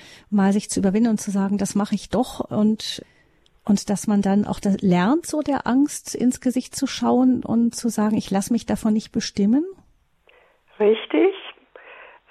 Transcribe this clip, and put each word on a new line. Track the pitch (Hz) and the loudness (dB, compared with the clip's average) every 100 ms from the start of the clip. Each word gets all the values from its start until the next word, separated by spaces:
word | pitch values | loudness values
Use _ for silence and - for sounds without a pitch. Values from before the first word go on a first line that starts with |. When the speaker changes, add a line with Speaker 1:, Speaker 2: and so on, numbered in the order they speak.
| - - _ | -20 -20 _
Speaker 1:
mal | 208 190 | 2 2
sich | 202 - | 2 -2
zu | - | -2
überwinden | 190 208 233 | 0 2 2
und | 214 | 0
zu | - | -2
sagen, | 196 196 202 | -2 -2 -2
„Das | 196 | -2
mache | 202 208 | -2 -2
ich | 202 - | -4 -2
doch“, | 190 254 - | -4 -2 -6
und, | - 214 214 220 - - - _ _ _ _ _ | -6 0 2 0 -4 -12 -14 _ _ _ _ _
und | - 202 - | 0 0 0
dass | 196 - | -4 0
man | 202 | 0
dann | 196 202 - | 2 0 0
auch | - | -2
da | 208 190 | -2 0
lernt, | 185 175 190 320 - | 2 4 4 0 -2
so | 302 | -4
der | 294 277 - | -2 -2 0
Angst | 254 294 - - | 2 2 -2 -10
ins | - 247 - | -2 0 0
Gesicht | 254 254 - | -2 -2 -4
zu | - 269 | -6 -6
schauen | - 233 247 254 247 | -2 0 4 4 2
und | - 226 233 | 0 0 0
zu | - 233 | 0 -4
sagen, | 220 214 214 | 0 0 0
„Ich | - | -2
lasse | 190 - | -2 0
mich | 233 - | -2 -2
davon | 208 214 | -2 0
nicht | 214 - | 0 -2
bestimmen“? | 226 - - 202 269 370 381 _ _ _ _ _ _ _ _ _ - | -6 -4 0 2 2 0 -8 _ _ _ _ _ _ _ _ _ 0
Speaker 2:
Richtig. | 208 220 - 311 370 - - - _ - - - - - _ | 2 2 0 2 2 0 -10 -20 _ -20 -20 -20 -20 -20 _